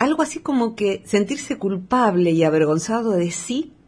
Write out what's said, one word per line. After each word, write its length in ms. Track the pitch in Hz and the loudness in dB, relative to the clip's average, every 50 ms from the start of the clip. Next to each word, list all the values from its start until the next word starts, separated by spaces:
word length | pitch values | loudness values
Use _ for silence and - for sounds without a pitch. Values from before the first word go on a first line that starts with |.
algo 220 | 233 277 311 311 311 | 0 0 2 0 0
así 180 | - - 320 | -2 -2 -8
como 340 | - - 285 254 233 226 226 | -6 -2 0 0 0 -2 -2
que 280 | - 208 196 196 190 - | -2 -2 -2 -2 -4 -6
sentirse 520 | - - 202 208 - 277 285 - - 285 | -2 0 0 0 0 -2 -8 -6 -8 -8
culpable 760 | - - 196 196 - 185 - 247 254 247 214 185 175 180 170 165 | -4 -4 -4 -4 -4 -4 -2 0 2 2 4 4 4 4 4 4
y 100 | 165 165 | 4 4
avergonzado 720 | 156 151 156 156 147 151 165 160 - 220 233 233 226 202 | 4 4 4 4 4 2 0 0 -2 -4 -2 0 0 0
de 180 | 180 175 170 | 0 0 -2
sí 440 | 165 - - - 240 269 320 - - _ _ | -4 -6 -8 -6 -4 -4 -4 -6 -10 _ _